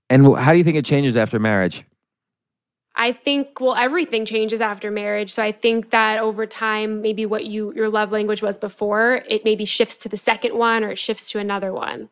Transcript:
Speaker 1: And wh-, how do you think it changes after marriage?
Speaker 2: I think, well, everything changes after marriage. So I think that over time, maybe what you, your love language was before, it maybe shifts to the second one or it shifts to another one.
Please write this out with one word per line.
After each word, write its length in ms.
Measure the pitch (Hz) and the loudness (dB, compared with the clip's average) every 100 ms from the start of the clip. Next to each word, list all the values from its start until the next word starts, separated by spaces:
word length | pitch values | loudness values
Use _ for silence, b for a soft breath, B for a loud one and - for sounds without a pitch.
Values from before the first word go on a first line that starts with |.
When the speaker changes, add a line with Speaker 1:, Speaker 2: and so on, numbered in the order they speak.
| - | 2
Speaker 1:
And 160 | 131 139 | 8 8
wh-, 140 | 123 | 8
how 140 | 131 | 6
do 40 | 175 | 6
you 60 | |
think 140 | 170 151 | 4 2
it 80 | 120 | 0
changes 320 | 143 139 117 | 2 2 2
after 200 | 107 113 | 0 0
marriage? 460 | 110 101 90 - - _ _ _ _ _ _ _ _ _ _ - | 2 2 0 -4 -18 _ _ _ _ _ _ _ _ _ _ -2
Speaker 2:
I 160 | 233 | -2
think, 480 | 247 285 285 277 - | -2 -2 -2 -2 -2
well, 160 | 254 233 | 0 2
everything 480 | 247 349 311 220 | 0 0 -2 -4
changes 380 | 214 220 220 220 | -2 -2 -2 -2
after 280 | 220 202 208 | -4 -4 -6
marriage. 440 | 208 208 208 202 | -6 -4 -4 -4
So 100 | - | -4
I 80 | 214 | -4
think 380 | 208 226 226 226 | 0 0 0 2
that 280 | 226 220 220 | 2 2 2
over 280 | 220 208 220 | -2 -2 -6
time, 560 | - 220 214 214 214 | -4 -4 -2 -4 -2
maybe 240 | 214 214 214 | -4 -2 -2
what 180 | 220 | -4
you, 300 | 220 214 208 | -4 -6 -6
your 160 | - 214 | -2 0
love 240 | 214 208 | 0 0
language 280 | 214 208 208 | 0 -2 -2
was 160 | 214 196 | -4 -4
before, 640 | 202 - 208 208 233 254 - | -8 -4 -2 2 2 2 0
it 160 | 214 | -2
maybe 220 | 220 214 208 | 0 0 0
shifts 320 | - 220 - | 0 0 -2
to 100 | 196 | -6
the 80 | 202 | -2
second 420 | - 226 240 233 | 0 0 0 0
one 280 | 233 226 208 | 2 2 -2
or 60 | |
it 60 | - | -4
shifts 300 | - 214 - | -6 -6 -4
to 80 | 214 | -6
another 340 | 202 196 190 | -4 -4 -4
one. 340 | - - - 220 | -6 -6 -8 -12